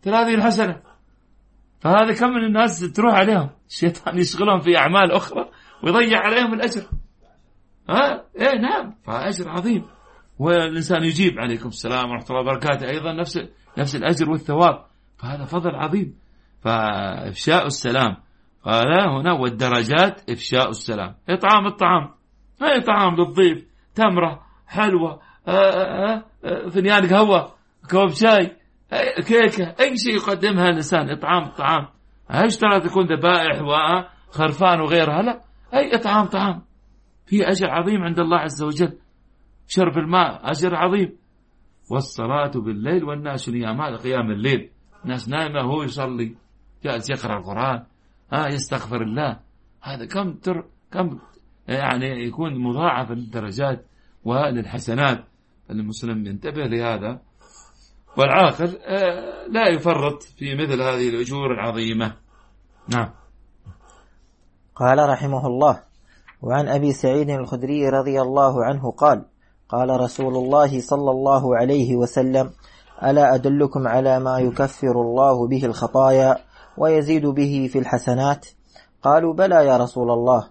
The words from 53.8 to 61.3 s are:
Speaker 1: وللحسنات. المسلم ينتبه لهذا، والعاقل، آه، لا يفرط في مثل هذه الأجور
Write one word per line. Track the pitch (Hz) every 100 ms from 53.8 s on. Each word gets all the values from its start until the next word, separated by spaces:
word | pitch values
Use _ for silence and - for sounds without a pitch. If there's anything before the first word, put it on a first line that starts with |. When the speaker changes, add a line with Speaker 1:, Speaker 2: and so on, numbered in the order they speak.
| _ _ _ _
Speaker 1:
وللحسنات. | 110 123 147 123 98 120 - 117 143 120 - _ _ _ _
المسلم | 107 107 110 117 110 101
ينتبه | 101 151 151
لهذا، | 135 117 117 110 104 123 _ _ _ - - _ _ _ _ -
والعاقل، | 139 143 175 - 175 180
آه، | - 196 185 175 - - -
لا | 220 214
يفرط | 160 170 156 143 147
في | - - 143
مثل | 135 151 127
هذه | 131 127 123
الأجور | 117 123